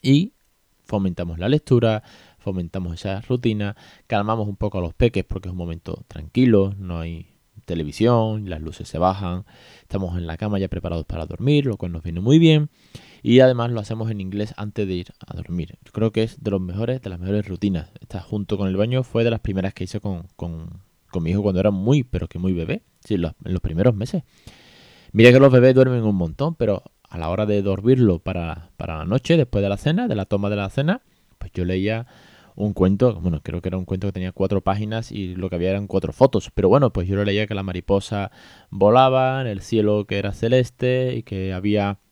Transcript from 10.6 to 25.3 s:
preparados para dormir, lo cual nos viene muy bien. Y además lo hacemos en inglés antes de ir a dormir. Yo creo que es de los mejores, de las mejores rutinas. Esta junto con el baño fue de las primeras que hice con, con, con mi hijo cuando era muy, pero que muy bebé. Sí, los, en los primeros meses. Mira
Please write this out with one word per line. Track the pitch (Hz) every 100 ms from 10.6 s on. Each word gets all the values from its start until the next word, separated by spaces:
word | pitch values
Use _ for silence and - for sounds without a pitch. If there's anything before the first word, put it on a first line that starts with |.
| 95
preparados | 92 87 85 82
para | 82 80
dormir, | 90 120 147 139
lo | 101
cual | 90
nos | 85
viene | 85 85
muy | 104 156
bien. | 165 156 151 _ _ - - _
Y | 123 123
además | 131 123 120
lo | 117
hacemos | 101 113 113
en | 107
inglés | 92 101 107 -
antes | 104 107 101
de |
ir | 90 87 - -
a | -
dormir. | - 87 - -
Yo | _
creo | - 110
que | 107
es | 110 -
de | 110
los | 98
mejores, | 92 92 117 131
de | 104
las | 87
mejores | 90 104 101
rutinas. | 90 104 90 80 -
Esta | - 95
junto | - 107 98 101
con | 98
el | 95
baño | 110 127
fue | 127 117 117
de |
las | 113
primeras | - 95 92
que | -
hice | 92 104
con, | 101 90 90 _
con, | 90 82 82 85 _ _ _
con | 90
mi | 80
hijo | 95
cuando | 101 92
era | 98
muy, | 98 104 147
pero | 123 87 82
que | -
muy | 92
bebé. | 87 82 185 _ _
Sí, | - 101
los, | 82 -
en | -
los | 90
primeros | - 156 127
meses. | 107 117 180 - _ - - - _ - _ -
Mira | 104 120